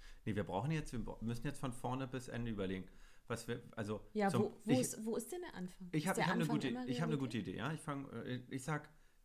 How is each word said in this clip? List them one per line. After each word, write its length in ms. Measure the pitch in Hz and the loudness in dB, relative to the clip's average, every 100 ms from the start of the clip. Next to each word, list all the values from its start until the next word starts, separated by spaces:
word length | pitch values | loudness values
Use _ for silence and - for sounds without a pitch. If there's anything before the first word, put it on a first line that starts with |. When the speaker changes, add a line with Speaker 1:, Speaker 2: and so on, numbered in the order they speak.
| - - 113 | -14 -6 -2
Speaker 1:
Nee, 100 | 101 | 0
wir 80 | 82 | 0
brauchen 260 | 92 143 | 0 2
jetzt, 200 | 156 151 | 0 -2
wir 140 | 120 - | -4 -4
bra-, 140 | - | -4
müssen 240 | 110 120 147 | -2 -2 -2
jetzt 140 | 143 | -2
von 120 | 131 | -4
vorne 360 | - 123 131 127 | -2 -2 -2 -2
bis 220 | 127 - | -4 -4
Ende 200 | 117 120 | -2 0
überlegen. 380 | 98 95 95 - - - - - | 0 0 0 -4 -12 -18 -12 -6
Was 200 | 113 - | -4 -4
wir, 140 | 120 - - | -6 -6 -4
also 260 | 104 104 - | -2 -2 -2
Speaker 2:
Ja, 160 | 214 196 | 2 4
Speaker 1:
zum, 120 | 190 | 6
Speaker 2:
wo, 160 | 214 - | 4 2
wo 80 | 214 | 4
Speaker 1:
ich 80 | 254 | 6
Speaker 2:
ist, 260 | - - 220 | 4 0 -2
wo 100 | 233 | -2
ist 140 | - | -2
denn 100 | 359 | -6
der 120 | 339 | -8
Anfang? 340 | 175 180 - 180 | -6 -8 -8 -2
Speaker 1:
Ich 140 | 156 175 | 0 2
Speaker 2:
Ist 40 | |
Speaker 1:
hab, 60 | 175 | 4
Speaker 2:
der 80 | |
Speaker 1:
ich 40 | 165 | 6
hab 40 | |
eine 80 | 175 160 | 6 4
Speaker 2:
Anfang 100 | - | 4
Speaker 1:
gute, 120 | 131 | 2
Speaker 2:
immer 180 | 247 - | 0 0
Speaker 1:
ich 120 | - | 2
hab 100 | - | 2
eine 100 | 139 | 2
Speaker 2:
Realität? 0 | |
Speaker 1:
gute 180 | 135 117 92 | 2 0 -2
Idee, 60 | 95 | -2
ja. 160 | 131 | -2
Ich 80 | 156 | -2
fang, 280 | - 139 135 | -4 -4 -4
äh, 300 | 117 117 123 123 | -6 -4 -4 -4
ich 140 | 135 | -4
sag 260 | 160 151 - - - - | 0 -2 -2 -16 -20 -20